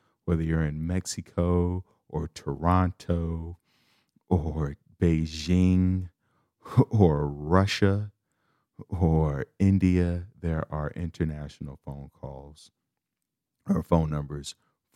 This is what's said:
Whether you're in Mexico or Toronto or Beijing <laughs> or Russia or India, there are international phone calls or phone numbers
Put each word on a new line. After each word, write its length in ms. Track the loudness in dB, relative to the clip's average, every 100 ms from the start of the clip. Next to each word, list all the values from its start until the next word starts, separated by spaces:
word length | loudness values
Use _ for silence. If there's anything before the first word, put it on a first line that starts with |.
| _ _ -2
Whether 160 | 0
you're 240 | 0 0 0
in 220 | -4 -4
Mexico 960 | -4 -6 -10 -8 -2 2 2 0 -2 -8 _ _
or 180 | -8 -8
Toronto 1300 | -10 -10 -2 2 4 2 -2 -4 -2 -2 -6 -8 -14 _ _ _ _ _ _ -2
or 460 | 0 0 -4 -6 -8 _ 0
Beijing 1080 | 2 2 0 -4 0 4 4 4 2 0 -4 _ _ _ _ _ 0
<laughs> 240 | 2 4
or 380 | 6 4 4 -2
Russia 840 | -4 2 4 4 2 0 0 -4 -12 _ _ _ _ _ -20 -10
or 560 | 0 2 2 0 -4 -8 0
India, 680 | 2 4 4 2 0 -2 -8 _
there 240 | -4 -4 -6
are 180 | -6 -8 -8
international 840 | -8 -4 -4 -6 -12 -14 -14 -14 -14
phone 240 | -14 -16 _
calls 520 | -16 -16 -18 -20 -20 _ _ _ _ _ _ _ _ _ -4
or 140 | -4
phone 260 | 2 2 2
numbers 460 | -4 -6 -10 -14 -18 _ _ _